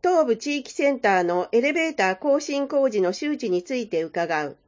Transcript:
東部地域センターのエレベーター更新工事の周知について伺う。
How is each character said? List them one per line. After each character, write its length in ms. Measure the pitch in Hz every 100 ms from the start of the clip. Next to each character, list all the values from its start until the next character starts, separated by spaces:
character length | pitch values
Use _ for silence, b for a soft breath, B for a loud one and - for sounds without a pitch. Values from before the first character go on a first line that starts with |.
東 240 | 359 349 285
部 100 | 226
地 220 | 285 294
域 120 | 254
セ 200 | - 285
ン 100 | 262
タ 200 | 208 190
ー 20 |
の 260 | 175 175 180
エ 120 | 226
レ 100 | 277
ベ 160 | 311 320
ー 60 |
タ 160 | 311 190
ー 60 | 190
更 220 | 294 285
新 300 | 294 277 277
工 220 | 285 269
事 100 | 214
の 140 | 185
周 240 | 196 302 294
知 100 | 220
に 140 | 180
つ 120 | 180
い 140 | 254 214
て 140 | 170
伺 420 | 160 175 170 160
う。 140 | 143 -